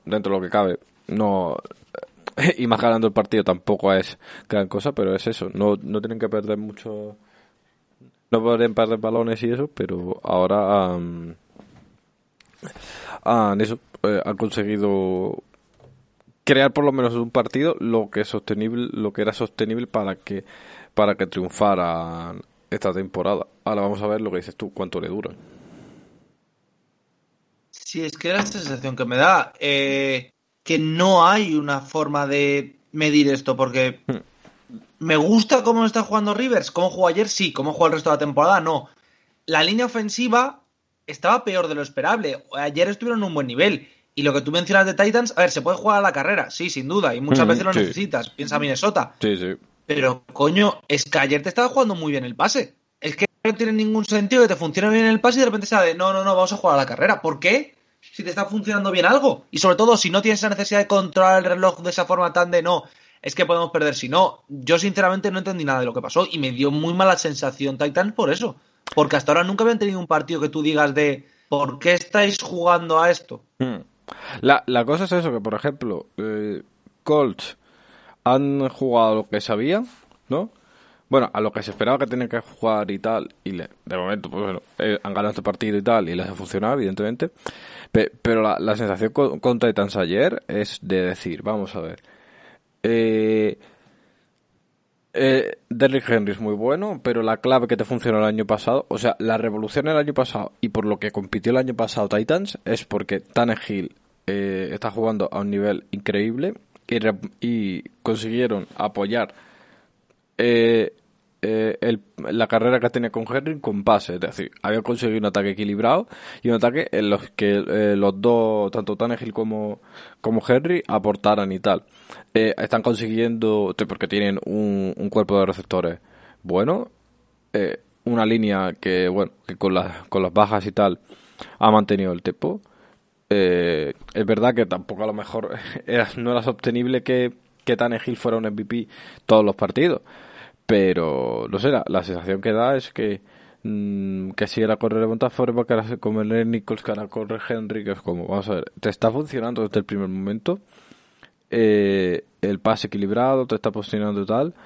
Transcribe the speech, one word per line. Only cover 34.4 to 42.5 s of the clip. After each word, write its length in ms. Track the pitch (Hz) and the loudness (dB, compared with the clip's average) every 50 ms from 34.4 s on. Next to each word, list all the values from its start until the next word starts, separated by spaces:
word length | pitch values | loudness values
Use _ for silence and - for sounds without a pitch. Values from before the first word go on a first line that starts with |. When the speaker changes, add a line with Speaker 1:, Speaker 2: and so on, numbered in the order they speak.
| _ _ _ _ _ - 123 110 - _ _ - | _ _ _ _ _ -20 -20 -20 -20 _ _ -6
Speaker 2:
me 160 | 160 160 156 | -2 2 2
gusta 460 | 151 151 185 220 226 208 - 269 254 208 | 4 4 6 4 4 4 4 2 2 4
cómo 220 | 233 233 226 226 | 4 4 4 2
está 180 | 214 - 226 214 | 2 2 0 -2
jugando 300 | - 208 214 208 208 208 | 0 0 0 0 0 0
Rivers, 380 | 220 254 262 240 - - - | 0 0 0 0 0 0 -2
cómo 180 | - 175 180 185 | -2 0 0 0
jugó 180 | 180 180 185 | 2 2 2
ayer, 200 | 170 160 196 214 | 2 4 2 0
sí, 240 | 208 - - 196 156 | 0 0 -2 -2 -2
cómo 220 | - - 139 156 151 | -2 -2 -4 -2 0
jugó 140 | - 170 | 2 2
el 60 | 156 156 | 2 2
resto 160 | 156 147 165 | 2 0 2
de 60 | 151 | 2
la 40 | 143 | 2
temporada, 400 | 151 147 131 143 151 180 196 180 | 0 0 2 4 4 4 4 4
no. 300 | 160 165 160 139 - - _ _ _ _ _ _ _ _ _ _ _ | 2 0 -2 -2 -4 -8 _ _ _ _ _ _ _ _ _ _ _
La 180 | - 160 156 160 | -2 0 2 2
línea 220 | 175 208 226 247 | 2 2 0 0
ofensiva 760 | 247 247 226 214 214 - - 247 240 226 240 254 277 - - _ _ _ _ _ _ _ _ _ | -2 -2 -4 -4 -4 -4 -4 0 2 2 2 2 0 -4 -10 _ _ _ _ _ _ _ _ _
estaba 360 | - 156 - - 175 226 247 247 | -16 -8 -2 2 2 2 2 0
peor 240 | 220 185 185 170 | 0 0 0 0
de 80 | 156 151 | -2 -2
lo 60 | 147 | -6
esperable. 640 | 143 139 - 139 135 165 220 226 196 147 127 - - - | -8 -6 -4 -2 0 0 0 0 -2 -4 -6 -8 -10 -10